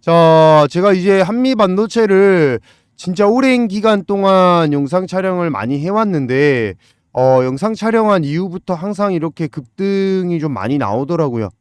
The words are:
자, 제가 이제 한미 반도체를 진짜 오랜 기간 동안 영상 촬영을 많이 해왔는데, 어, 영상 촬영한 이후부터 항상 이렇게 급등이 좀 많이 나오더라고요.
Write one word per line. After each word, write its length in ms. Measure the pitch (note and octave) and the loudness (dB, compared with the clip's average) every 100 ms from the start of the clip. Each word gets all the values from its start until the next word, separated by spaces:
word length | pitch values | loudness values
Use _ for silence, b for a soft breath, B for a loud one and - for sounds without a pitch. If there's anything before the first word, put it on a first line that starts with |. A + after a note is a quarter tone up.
자, 640 | - E3+ E3 D#3+ D#3 D#3 D3 | 2 4 6 6 6 4 2
제가 220 | F3 G3+ | 2 2
이제 300 | F#3+ F#3 G3 | 2 2 2
한미 340 | F3+ A#3 B3+ A#3 | 0 0 -2 0
반도체를 1040 | G3 F#3 A3 A#3 A3 F#3+ G3 F#3 D3 A#2 b b b _ | 0 0 -2 0 2 4 4 4 2 -2 b b b _
진짜 280 | - F3+ G#3 | -8 0 0
오랜 440 | A#3+ C4+ B3+ A#3 | 2 2 0 -2
기간 340 | G3+ A3 G#3 | -2 0 0
동안 720 | F#3 G3+ G3 F#3+ F#3 F3 D#3 | -2 -2 2 4 4 2 2
영상 340 | C#3+ C#3 F3+ F#3 | -2 -2 -4 -4
촬영을 420 | F#3 F#3+ F3+ E3+ | -4 -2 -2 -4
많이 300 | A2+ A2+ C#3 | -4 -4 -4
해왔는데, 960 | D#3+ G#3 A3 E3 B2+ C3 D3 C3 G#2+ F2+ _ _ _ | -2 -2 -2 -2 -2 0 2 0 -2 -8 _ _ _
어, 320 | - C3 C3 B2+ | -2 2 2 0
영상 280 | C3+ G3+ | -2 -4
촬영한 520 | A3 A3 A3+ G#3+ G3 C#3+ | -4 -2 0 2 0 0
이후부터 480 | D3+ F#3+ F3+ - | -4 -6 -10 -8
항상 400 | E3+ F#3+ G3 G3+ | -8 -6 -4 -2
이렇게 340 | F3 D#3+ - D#3+ | -2 -6 -6 -8
급등이 920 | - B2+ - G3 G3 F#3+ F#3+ F3+ E3+ | -8 -16 -6 -4 -2 -2 -2 -2 -4
좀 100 | D3+ | -4
많이 260 | A#2+ G#2 C#3+ | -4 -4 -2
나오더라고요. 680 | G#2+ A2 C#3 E3+ D3 A#2 G2+ _ | -2 -4 -4 -2 -2 -2 -6 _